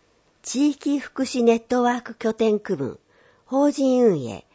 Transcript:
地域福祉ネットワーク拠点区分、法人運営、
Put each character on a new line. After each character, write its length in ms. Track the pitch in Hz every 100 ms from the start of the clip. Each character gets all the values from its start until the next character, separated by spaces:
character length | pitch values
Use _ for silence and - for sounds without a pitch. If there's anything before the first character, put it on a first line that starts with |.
| _ _ _ _
地 280 | - 247 294
域 280 | 269 277 285
福 240 | - -
祉 200 | 262 254
ネ 120 | 233
ッ 40 | 233
ト 220 | - 247
ワ 100 | 240
ー 80 | 247
ク 120 | 240
拠 200 | - 220
点 240 | 226 220 208
区 180 | 208 151
分、 220 | 131 - _ _ _ _
法 260 | _ 269 294
人 340 | 294 269 254
運 200 | 233 160
営、 200 | 117 92 -